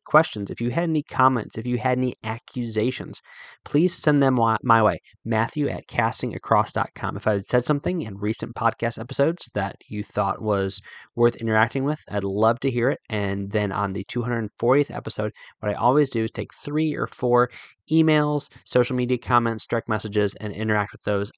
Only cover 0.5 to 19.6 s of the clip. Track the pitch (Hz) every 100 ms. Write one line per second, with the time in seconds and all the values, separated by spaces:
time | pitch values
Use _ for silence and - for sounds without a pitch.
0.5 | - 117 139 170 160 - - 131 123 -
1.5 | - 120 120 127 127 127 - 110 113 -
2.5 | 127 117 107 120 - - - - - -
3.5 | - - 147 180 - 156 147 135 127 113
4.5 | 110 120 113 107 85 - _ 113 110 117
5.5 | 151 131 95 - - 113 - 123 98 -
6.5 | 107 104 104 - - 95 98 110 101 -
7.5 | 123 120 143 175 180 110 101 104 - -
8.5 | - 113 - 117 113 117 - 147 175 -
9.5 | 104 98 - - 104 101 104 98 - 107
10.5 | 101 98 - - - - 117 120 - 113
11.5 | 110 117 135 135 156 - 101 98 98 110
12.5 | - 139 117 123 143 - 107 101 98 98
13.5 | 104 104 98 98 95 - 123 117 117 107
14.5 | - 120 139 143 - - - 107 - -
15.5 | _ 107 85 117 143 143 113 110 - -
16.5 | - - 151 160 131 113 - 123 120 123
17.5 | - - _ - 160 160 151 147 147 -
18.5 | - - 127 120 127 123 123 - 123 117
19.5 | 110